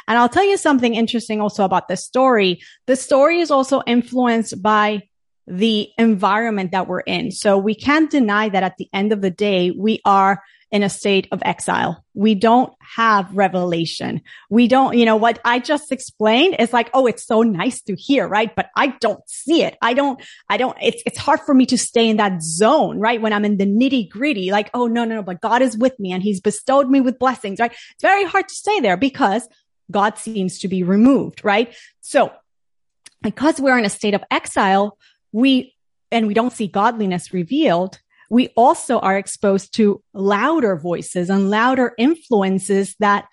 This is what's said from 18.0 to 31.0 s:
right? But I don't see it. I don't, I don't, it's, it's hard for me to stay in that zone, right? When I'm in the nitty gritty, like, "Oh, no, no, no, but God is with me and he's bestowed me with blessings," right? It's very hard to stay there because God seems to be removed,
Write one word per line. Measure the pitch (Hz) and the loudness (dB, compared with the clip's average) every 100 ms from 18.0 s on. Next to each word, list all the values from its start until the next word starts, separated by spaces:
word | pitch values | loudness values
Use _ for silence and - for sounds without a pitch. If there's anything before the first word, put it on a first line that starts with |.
| - 269 165 | -2 0 0
right? | 202 226 - | 0 -2 -4
But | - | -4
I | - 269 - | -2 -2 0
don't | 226 185 - | -4 -4 -12
see | - - 320 | -10 -2 0
it. | 185 - | 0 -2
I | 226 | -2
don't, | 254 285 262 - - - | 0 -2 -4 -12 -12 -4
I | 208 | -2
don't, | 254 - | -2 -2
it's, | 233 - - | -4 -4 -6
it's | - | -6
hard | - 302 | -2 0
for | - | 2
me | 262 254 | 2 4
to | 247 | 0
stay | - 233 226 | 0 0 2
in | 214 | 2
that | 202 180 | 0 -2
zone, | 160 165 220 302 185 160 | -6 0 2 2 0 -2
right? | 220 240 | -2 -2
When | 214 | -2
I'm | 208 | 0
in | 208 202 | 0 0
the | 196 | 0
nitty | 208 262 262 180 | 2 0 0 -4
gritty, | 202 294 220 185 | -4 -4 -2 -2
like, | 208 208 | -2 -2
"Oh, | 247 240 | -4 -2
no, | 233 | -2
no, | 233 220 | -4 -6
no, | |
but | 185 180 | -8 -6
God | 214 240 | -2 0
is | 262 220 | 0 0
with | 254 - | -2 -2
me | 190 | -6
and | 185 | -4
he's | 202 190 | -4 -2
bestowed | 214 202 - 277 262 | -4 -4 0 0 2
me | 277 | 2
with | 254 247 | 0 0
blessings," | 254 240 202 190 | -2 -2 -6 -4
right? | 233 | -4
It's | - - _ | -6 -20 _
very | 330 403 | 0 2
hard | 370 392 370 | 0 -2 -4
to | |
stay | - 403 415 | -6 -2 0
there | 214 180 | 0 0
because | 269 - 220 214 - _ _ _ - | -2 0 0 0 -6 _ _ _ -6
God | 196 208 214 | -2 -2 -4
seems | 220 220 185 - | -8 -4 -4 -6
to | 190 | -6
be | 185 | -4
removed, | 180 202 | 0 4